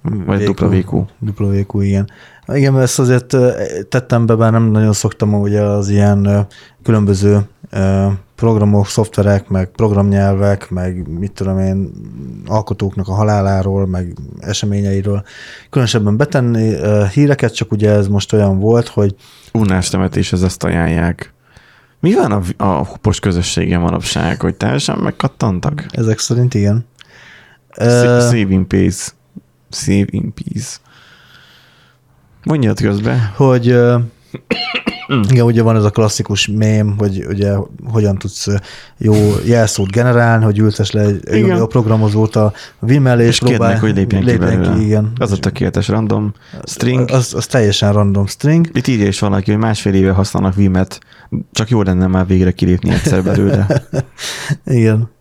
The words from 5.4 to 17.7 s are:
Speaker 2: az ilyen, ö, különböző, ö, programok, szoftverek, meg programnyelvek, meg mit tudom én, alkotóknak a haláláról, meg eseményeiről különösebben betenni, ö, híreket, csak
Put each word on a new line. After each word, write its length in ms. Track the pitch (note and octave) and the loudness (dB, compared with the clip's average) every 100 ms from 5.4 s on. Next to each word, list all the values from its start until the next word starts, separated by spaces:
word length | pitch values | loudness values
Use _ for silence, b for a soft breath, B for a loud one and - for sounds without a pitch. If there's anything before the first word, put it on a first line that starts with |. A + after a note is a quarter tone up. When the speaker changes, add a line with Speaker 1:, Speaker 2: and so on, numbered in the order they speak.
| G2+ G#2 | 0 0
Speaker 2:
az 280 | G#2 G2+ G2 | 0 0 0
ilyen, 360 | G2+ G2+ G2+ G2+ | 2 4 4 2
ö, 140 | G2+ G2+ B B B | 2 -2 B B B
különböző, 560 | - A2 G2+ F#2+ G2+ G#2 G2 _ - | 0 2 2 2 4 2 0 _ -10
ö, 380 | G2+ F#2+ G2 G2 F#2+ - - | -2 0 2 0 -2 -8 -2
programok, 520 | A#2 A2 G#2 G#2 G2 | 0 2 2 2 0
szoftverek, 600 | - G#2+ - G2+ G2+ - | -2 -2 0 2 0 0
meg 180 | F#2+ F#2+ | -4 -4
programnyelvek, 1000 | - A2+ G2+ G2+ G2 G2 G2 G2+ G2 - | -2 0 2 2 2 2 2 0 -2 -4
meg 380 | F2+ F#2 F2+ E2+ E2 | -6 -6 -6 -8 -8
mit 120 | G2 | -8
tudom 280 | - F#2+ F#2+ | -6 -4 -2
én, 320 | F#2+ F#2+ G2 - A1 A1+ C2+ A1 B1 | -2 -2 -4 -10 -16 -16 -16 -16 -4
alkotóknak 600 | G#2+ G2+ G2 G2 F#2+ F#2+ | -4 -4 -6 -6 -4 -4
a 60 | |
haláláról, 760 | F#2+ G#2+ G#2 G2 F#2+ F#2+ G2 G2 | -2 0 0 0 0 0 -2 -2
meg 260 | F2+ F2+ E2+ C#2 - | -4 -6 -10 -16 -14
eseményeiről 840 | E2 G#2 G#2+ G2+ G2+ G2 G2 G2+ G2 B B B B | -10 -6 -4 -2 -2 -2 -2 -4 -6 B B B B
különösebben 480 | - A#2+ A#2 G2+ G#2+ | -2 0 0 0 0
betenni, 560 | D3 C#3+ B2 A#2 A2+ | 0 0 0 0 0
ö, 320 | G2+ G#2 G#2 G2+ | 0 0 2 2
híreket, 440 | A#2 C#3+ C#3 A#2 - | 2 2 2 0 -2
csak 160 | A2 | -6